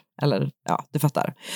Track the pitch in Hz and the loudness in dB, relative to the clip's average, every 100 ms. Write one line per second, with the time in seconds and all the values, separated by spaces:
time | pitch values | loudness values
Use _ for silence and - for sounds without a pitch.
0 | _ - 143 101 143 - - - - 147 | _ -2 0 2 0 -4 -2 -2 -2 0
1 | 147 - - - - | 2 2 -2 -6 -10